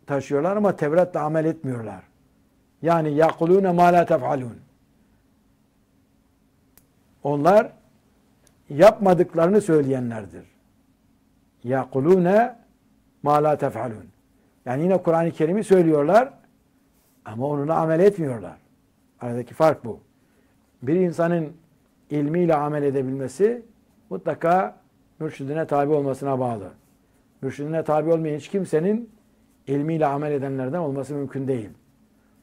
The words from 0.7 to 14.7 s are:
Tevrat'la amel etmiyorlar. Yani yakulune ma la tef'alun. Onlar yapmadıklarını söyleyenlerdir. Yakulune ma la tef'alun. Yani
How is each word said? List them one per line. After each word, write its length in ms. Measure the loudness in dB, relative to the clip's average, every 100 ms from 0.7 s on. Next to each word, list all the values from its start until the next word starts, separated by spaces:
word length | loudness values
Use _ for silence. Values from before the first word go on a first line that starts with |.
| 0
Tevrat'la 460 | 0 2 0 -2
amel 240 | -2 -2 -2
etmiyorlar. 580 | -4 -6 -8 -10 -14 -18 _ _ _ _ _ _ _
Yani 320 | 0 0 0
yakulune 580 | 2 2 2 2 4 4
ma 120 | 4
la 220 | 6 6 4
tef'alun. 500 | 0 0 -4 -6 -14 -20 _ _ _ _ _ _ _ _ _ _ _ _ _ _ _ _ _ _ _ _ _ _ _ _ _
Onlar 480 | -4 0 4 4 2 -4 _ _ _ _ _ _ _ _ -10
yapmadıklarını 920 | 6 6 6 4 2 2 0 2 2
söyleyenlerdir. 840 | 4 2 2 -2 -4 -8 -12 -16 -20 _ _ _ _ _ _ _ _ _ _ _
Yakulune 920 | -4 -4 -2 0 4 4 4 4 2 -2 _ _ _ _ _ _
ma 200 | 0 2
la 140 | 2 0
tef'alun. 480 | -2 -4 -8 -10 -16 _ _ _ _ _
Yani 180 | -8